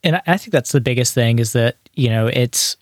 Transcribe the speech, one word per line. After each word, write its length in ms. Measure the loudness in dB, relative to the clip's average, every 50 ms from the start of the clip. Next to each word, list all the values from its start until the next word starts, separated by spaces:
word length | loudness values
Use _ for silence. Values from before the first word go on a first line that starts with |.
| 0
And 100 | 0 -2
I, 80 | 0 0 0
I 80 | -2
think 160 | -2 -2 0
that's 180 | -2 0 0 2
the 100 | 0 0
biggest 320 | 0 0 0 0 0 0
thing 280 | 0 0 2 2 2 2
is 140 | 0 0 0
that, 200 | 0 0 0 -2 _ _ -14 _
you 140 | -2 0 0
know, 200 | 2 2 0 0
it's 480 | 0 0 -2 0 -2 -4 -4 -4 -6 _